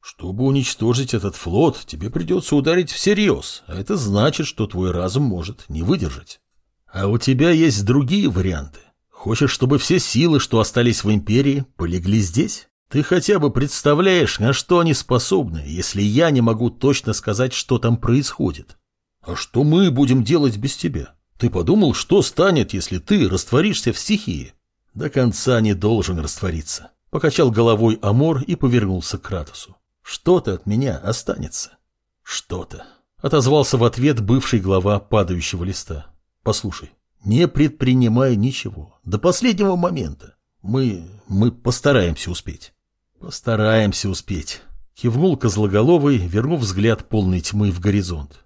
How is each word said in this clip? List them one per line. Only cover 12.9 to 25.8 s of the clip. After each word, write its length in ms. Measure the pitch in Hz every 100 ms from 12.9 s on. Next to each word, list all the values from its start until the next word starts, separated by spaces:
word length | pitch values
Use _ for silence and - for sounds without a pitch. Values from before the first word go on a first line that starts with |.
| 139
хотя 340 | 147 180 - 202
бы 140 | 147
представляешь, 880 | 120 143 - 147 147 190 185 123 -
на 140 | 110
что 260 | 139 - 175
они 160 | 170 143
способны, 680 | - 127 - 95 117 80 71
если 340 | 82 - 95
я 300 | 104 113 165
не 100 | 139
могу 280 | 117 110 120
точно 440 | - 135 139 -
сказать, 400 | 107 - 104 127
что 240 | - - 120
там 200 | 117 117
происходит?» 800 | 120 123 139 - 92 76 - - _ _ _ _
«А 140 | - -
что 280 | - 117
мы 280 | 147 165 190
будем 320 | 127 139 131
делать 340 | 107 165 143 104
без 180 | 131 -
тебя? 360 | - - 69 _ _ _
Ты 120 | 120
подумал, 440 | 95 85 202 175
что 280 | - - 202
станет, 520 | - - 185 165 139
если 240 | 98 - 90
ты 300 | - 208 107
растворишься 600 | 95 - 123 202 175 -
в 60 | 110
стихии?» 540 | - 208 - 78 62 _ _ _ _ -
«До 140 | 76
конца 500 | - 123 95 - 120
не 140 | 110
должен 440 | 95